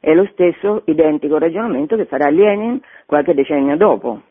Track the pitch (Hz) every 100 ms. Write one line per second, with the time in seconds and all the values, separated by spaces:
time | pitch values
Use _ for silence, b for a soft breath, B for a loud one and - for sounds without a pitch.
0 | - 160 196 - 180 170 196 214 - 156
1 | 156 151 147 151 160 170 226 131 151 226
2 | 180 135 143 156 208 202 226 254 B B
3 | _ 147 147 151 139 147 139 147 202 113
4 | 123 107 -